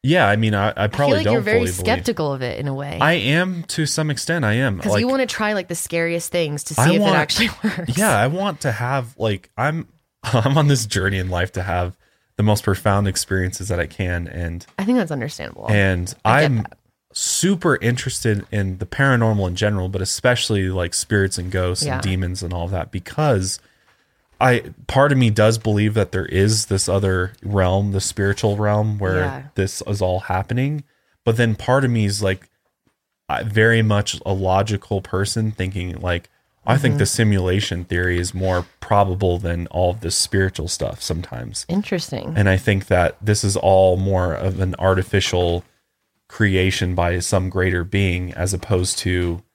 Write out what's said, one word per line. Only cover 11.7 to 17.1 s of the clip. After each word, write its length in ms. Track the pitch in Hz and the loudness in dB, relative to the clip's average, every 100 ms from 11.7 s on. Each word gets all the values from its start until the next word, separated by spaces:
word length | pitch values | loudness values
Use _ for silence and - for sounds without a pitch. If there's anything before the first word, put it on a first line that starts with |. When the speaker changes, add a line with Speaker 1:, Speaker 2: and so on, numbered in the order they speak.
| 90 87 - _ _ _ - | -2 -2 -6 _ _ _ 0
Speaker 1:
the 60 | |
most 220 | 104 104 | 2 2
profound 420 | - 92 104 101 101 | 0 0 2 2 0
experiences 640 | 92 - 95 92 - 92 | -2 -2 -2 -2 -4 -6
that 100 | 87 | -4
I 80 | 76 | -4
can, 400 | - 90 87 85 | -4 -4 -4 -6
and 400 | - 85 85 - - | -6 -6 -8 -12 -6
Speaker 2:
I 60 | |
think 160 | 196 247 | 0 0
that's 140 | 170 | 0
understandable. 560 | 143 127 - 67 50 53 | -4 -6 -8 -12 -10 0
Speaker 1:
and 420 | 104 98 90 90 - | 2 2 0 -4 -4
Speaker 2:
I 160 | 110 127 | 2 2
get 60 | 156 | 2
Speaker 1:
I'm 100 | 117 | 0
Speaker 2:
that. 140 | 104 - _ _ _ | -4 -12 _ _ _